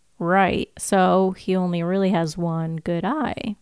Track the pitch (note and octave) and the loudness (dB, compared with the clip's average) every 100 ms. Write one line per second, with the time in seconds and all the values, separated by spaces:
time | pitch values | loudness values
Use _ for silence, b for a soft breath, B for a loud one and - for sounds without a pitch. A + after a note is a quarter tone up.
0 | _ - E3+ F#3+ F#3+ - - - - G3 | _ -6 0 2 2 0 -4 -8 0 2
1 | F#3 F3+ F#3+ F#3+ - F#3 F3+ F3 E3+ F#3+ | 4 4 2 -2 -2 -2 0 -2 -2 0
2 | F#3+ F#3+ E3 E3 E3+ E3 D#3+ D#3+ E3 E3+ | 2 2 0 -2 -2 -2 -4 -4 -4 -4
3 | F#3 D4+ C4+ - - G3+ | -2 -2 -4 -6 -8 -10